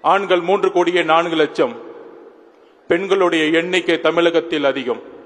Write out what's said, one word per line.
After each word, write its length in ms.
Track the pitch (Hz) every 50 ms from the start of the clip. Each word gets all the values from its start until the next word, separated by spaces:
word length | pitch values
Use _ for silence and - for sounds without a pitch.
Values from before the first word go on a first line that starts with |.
| - 147 180
ஆண்கள் 300 | 196 202 180 185 175 170 175
மூன்று 200 | 196 202 185 185 185
கோடியே 280 | 180 175 170 180 175 165 160
நான்கு 260 | 156 165 170 175 165 160
லட்சம். 340 | 151 147 - - 156 123 113 - - - - - - - - - - - - - - - _ _ _ _ _ _ _ _
பெண்களுடைய 540 | 170 170 196 190 190 196 185 175 170 160 156 151 165 165
எண்ணிக்கை 360 | 165 180 180 185 175 - 170 160 - 156
தமிழகத்தில் 600 | 160 170 170 170 170 165 156 - 160 156 143 139
அதிகம். 300 | 131 135 127 123 117 104 - - - - -